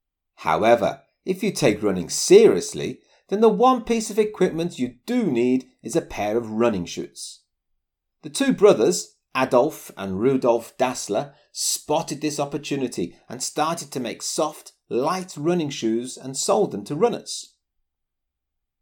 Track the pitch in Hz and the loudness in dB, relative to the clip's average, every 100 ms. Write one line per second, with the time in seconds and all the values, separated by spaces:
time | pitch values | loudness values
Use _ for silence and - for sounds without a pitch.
0 | _ _ _ - - 82 107 120 87 - | _ _ _ -8 -2 2 4 4 2 -2
1 | _ _ - 185 - - 139 98 107 92 | _ _ -8 -4 -4 0 0 2 -2 -2
2 | 78 - - 190 208 92 - 76 80 127 | -4 -6 6 8 8 6 -2 -6 -8 -8
3 | _ _ _ 202 220 190 247 254 247 233 | _ _ _ 2 4 6 4 2 0 -2
4 | 220 208 214 - 185 160 170 - 123 - | 0 -2 -2 0 0 0 -6 -4 -8 -6
5 | - 247 196 117 123 131 - _ 117 - | -4 -2 0 2 2 0 -2 _ -6 -4
6 | - - 104 113 110 110 120 98 82 - | -4 -4 -2 -2 -2 0 2 0 -4 -8
7 | 73 - - - _ _ _ _ _ _ | -12 -14 -18 -18 _ _ _ _ _ _
8 | _ _ 151 - 269 - 214 113 131 180 | _ _ -10 -2 0 6 6 8 4 0
9 | - _ _ 131 131 123 156 156 - - | -6 _ _ -2 4 4 4 -2 -14 -10
10 | 98 95 123 131 127 117 - - 127 127 | -6 0 0 2 2 2 -2 -4 -2 -2
11 | - 104 143 - _ - - - - 156 | -4 -4 -4 -12 _ -8 -6 -6 -4 -4
12 | 165 147 151 147 143 151 - 143 123 - | -4 -6 -4 -4 -6 -6 -6 -4 -4 -4
13 | 85 - - 120 - - 151 170 143 139 | -8 -10 -16 -10 -8 -2 -2 -4 -8 -8
14 | 117 - - - 151 - - _ - 110 | -8 -8 -8 -4 -4 -6 -20 _ -6 -2
15 | 151 185 180 151 151 175 147 - 110 113 | -2 -4 -8 -6 -2 -2 -4 -4 -2 -2
16 | 127 - 131 135 - 220 180 101 101 147 | -6 -12 -10 -6 0 0 0 -4 -8 0
17 | 233 - - - - _ _ _ _ _ | 0 0 -8 -14 -14 _ _ _ _ _
18 | _ _ _ _ _ _ _ _ | _ _ _ _ _ _ _ _